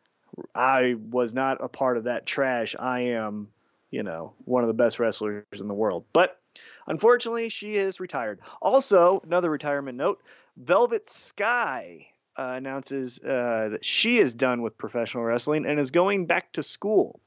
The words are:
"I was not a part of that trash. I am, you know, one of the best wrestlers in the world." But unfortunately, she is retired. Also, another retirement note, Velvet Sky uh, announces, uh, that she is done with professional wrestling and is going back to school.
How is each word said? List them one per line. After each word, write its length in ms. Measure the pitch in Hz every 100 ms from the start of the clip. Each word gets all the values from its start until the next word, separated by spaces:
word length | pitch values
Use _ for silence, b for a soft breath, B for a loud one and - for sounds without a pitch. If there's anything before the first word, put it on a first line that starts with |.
| b _ _ - -
"I 440 | - 127 135 127 117 110
was 240 | 123 120
not 300 | 120 135 131
a 60 | 123
part 260 | - 131 120
of 80 |
that 220 | 113 120 -
trash. 500 | - 131 123 110 -
I 240 | 127 123
am, 460 | 123 117 107 104 104 _ _ _ _
you 120 | 123
know, 300 | 104 82 82 - -
one 180 | 123
of 40 | 117
the 60 |
best 260 | 113 117 -
wrestlers 460 | 113 - 107 104 104
in 140 | 104 104
the 60 | 101
world." 280 | 110 87 -
But 300 | 160 180 - _ - B B B
unfortunately, 600 | 160 220 240 233 233 226
she 260 | - 208 208
is 240 | 190 185
retired. 400 | 185 139 113 98 B B
Also, 600 | - 254 - 190 175 196
another 260 | 160 175 175
retirement 460 | 147 147 143 139 123
note, 240 | 165 - b b b -
Velvet 520 | 127 185 240 220 -
Sky 1000 | - - - 208 240 156 127 87 82 - _ _ -
uh, 160 | 131 127
announces, 640 | 135 135 131 135 127 -
uh, 460 | - 131 123 113 110
that 120 | 107 -
she 320 | - 220 240
is 140 | 151
done 280 | 117 127 120
with 160 | 113 -
professional 460 | 110 120 113 123
wrestling 420 | 113 117 147 151 135
and 140 | 147
is 120 | 131
going 340 | 165 185 202 160
back 260 | 170 -
to 100 | -
school. 560 | 139 - 202 208 - -